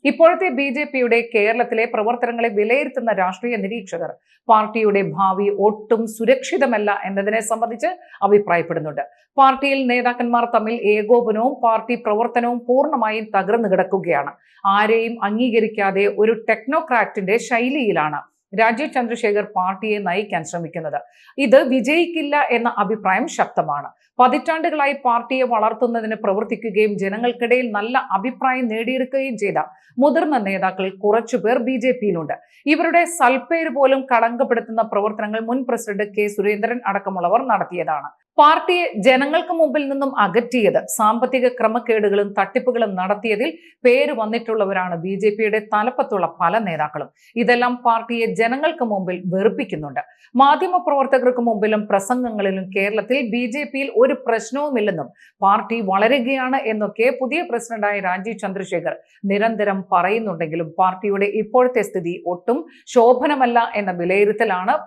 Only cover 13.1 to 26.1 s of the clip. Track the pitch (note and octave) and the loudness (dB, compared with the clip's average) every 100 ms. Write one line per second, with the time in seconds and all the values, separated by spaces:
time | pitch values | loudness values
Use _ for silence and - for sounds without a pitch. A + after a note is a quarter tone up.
13.1 | G#3+ G#3+ G3+ F#3 A#3 A3 F#3 F#3+ F#3+ E3+ | -2 -2 -2 2 0 2 0 0 -2 0
14.1 | D3 C#3 - _ _ G3 G3 G#3+ A3+ A#3 | -2 -2 -10 _ _ 0 2 2 2 0
15.1 | A#3 G3+ G#3+ B3+ A3+ G#3+ G#3+ G3 F#3+ G3+ | -4 -4 0 2 2 0 0 0 2 0
16.1 | G3+ G#3+ A3 A3 G#3+ C4 D#4 D#4+ A#3+ G3+ | 2 2 2 0 -2 0 -4 0 0 0
17.1 | - F#3 A3+ - A#3 B3 C#4+ A3+ F3 D3+ | -2 0 -2 0 -2 0 0 0 0 0
18.1 | D3 - _ _ G3 A3+ A3+ D4+ C4 A#3+ | -4 -12 _ _ 0 2 2 -2 -2 -4
19.1 | A#3 A3 G3 G3 F#3 F#3 F#3+ A3 G#3 F#3+ | -2 0 0 -2 -2 -4 -4 -4 -4 -2
20.1 | F3+ G3+ F3+ D#3+ F3 E3 F3 D#3 C#3+ - | -4 -2 -6 -6 -8 -8 -8 -6 -8 -10
21.1 | _ _ - C#4 C4 D#4 B3+ A3+ D#4+ E4+ | _ _ -4 6 6 6 2 2 2 0
22.1 | E4 C#4+ D4 C4+ A#3+ A#3 A3+ G3 G#3+ G3 | -2 -2 0 2 0 0 -2 -2 0 0
23.1 | F#3+ D#4 - F#3 - D#3 C#3+ C#3 _ _ | 0 -2 -2 -2 0 -2 -4 -6 _ _
24.1 | - B3 C#4+ - D#4+ E4 D4+ C#4 C#4 B3+ | 4 4 4 -2 -2 -2 0 -2 0 0
25.1 | A#3 A#3 C4 B3 A3+ A3 A3+ B3 A#3 A3 | 0 0 -2 0 2 0 0 -2 0 -4